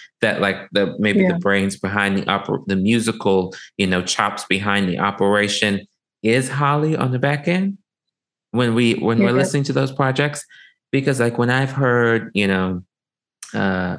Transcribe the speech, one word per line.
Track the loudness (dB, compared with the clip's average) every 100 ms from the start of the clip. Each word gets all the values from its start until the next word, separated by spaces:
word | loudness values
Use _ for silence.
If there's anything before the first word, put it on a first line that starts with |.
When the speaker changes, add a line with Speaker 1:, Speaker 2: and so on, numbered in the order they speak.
| -20 _
Speaker 1:
that, | -2 0
like, | -2 -2 -4
the, | -2 -2 0
maybe | 0 2
Speaker 2:
Yeah. | 2
Speaker 1:
the | 0
brains | 0 0 0 -4
behind | -2 0 2 0
the |
oper-, | 0 -2 -2 -4 -2
the | 0
musical, | 2 2 0 -2 0 0 0 -6 -12 -4
you | 0
know, | 0
chops | -2 0 -2 -2 -4
behind | -2 0 0 0
the | 0
operation | -2 0 2 2 2 0 -2 -2 -6 _ _ _
is | 0 0 0
Halle | -2 0 0 0 0
on | -2
the | 0
back | -2 -2 -2
end | -2 -2 -6 _ _ _ _ _ _ _
when | -2 2
we, | 2 2 2
when | 0 2
we're | 2
Speaker 2:
Yeah. |
Speaker 1:
listening | 2 2 0 0
to |
those | 0 -2
projects. | 0 0 0 -2 -4 -12 -20 -20 _ _
Because, | -2 0 2
like, | 0 2
when | 2
I've | 2 0
heard, | 0 2 4 4 2 0
you | 0 2
know, | 2 0 -4 -10 _ _ _ _ _ -10
uh, | -4 -2 -2 -4